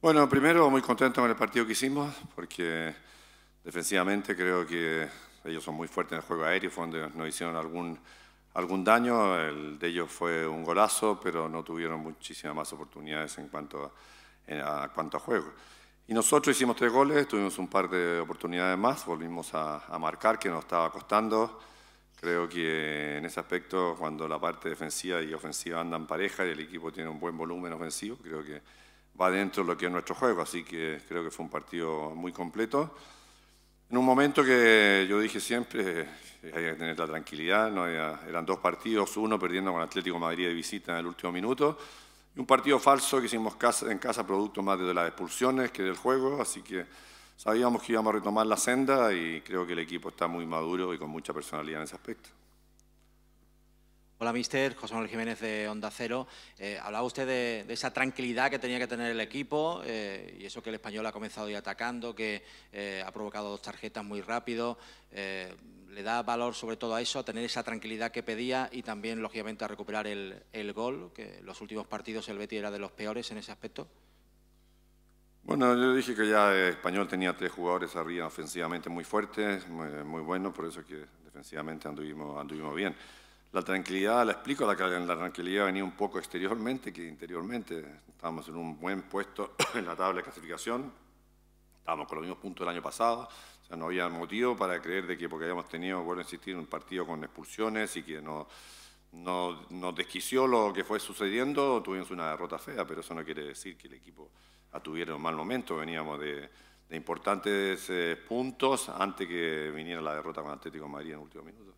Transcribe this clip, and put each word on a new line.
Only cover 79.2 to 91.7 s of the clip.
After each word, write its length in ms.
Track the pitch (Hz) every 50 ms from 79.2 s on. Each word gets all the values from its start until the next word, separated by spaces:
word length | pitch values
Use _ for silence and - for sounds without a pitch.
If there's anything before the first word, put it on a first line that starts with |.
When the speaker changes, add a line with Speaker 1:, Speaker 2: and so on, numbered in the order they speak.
| 104 101 - - 107 107 98 95 90 90
Speaker 1:
muy, 200 | 85 82 80 76 73 73 73
muy 180 | 73 80 82 78
buenos, 320 | 80 87 92 95 98 90
por 120 | - 82
eso 180 | 82 78 85 80
que 180 | - 78 76 76 73 _ _ -
defensivamente 640 | 76 73 73 69 - - 78 76 78 80 78 76 78
anduvimos, 520 | 73 73 78 78 73 76 76 73 73 73
anduvimos 340 | 73 71 76 78 78 76 73
bien. 200 | 82 101 95 76 - - - - - - - - _ _ _ -
La 100 | 95 85
tranquilidad, 640 | - 95 95 85 78 92 95 95 104 113 120 120
la 60 | 113 95
explico, 340 | - - 127 143 139 143
la, 80 | 107 101
la 420 | 92 95 92 90 90 90 87 87
tranquilidad 500 | 82 87 90 87 - 87 90 92 101 101
venía 180 | 95 92 95 98
un 80 | 92 87
poco 260 | - 104 98 - 95
exteriormente 720 | 82 - - 90 90 95 110 117 110 117 131 131 127 - 87
que 140 | 80 85
interiormente. 800 | 82 76 76 87 82 87 85 85 101 120 120 104 - 85 82 76 73 73 76 _ -
Estábamos 400 | - _ - 85 82 80 76 80
en 80 | 78
un 240 | 85 85 82 78 73
buen 220 | 82 90 98 95 87
puesto 520 | - - 98 98 - - - 101 - - - -
<coughs> 100 | - -
en 120 | 120 98
la 80 | 87 85
tabla 220 | 85 92 95 95
de 80 | 90 87
clasificación, 680 | - - 90 82 82 85 82 - 113 117 123 139 139 - - - _ _ _ _ _ _ _ _ _ _ _ _ _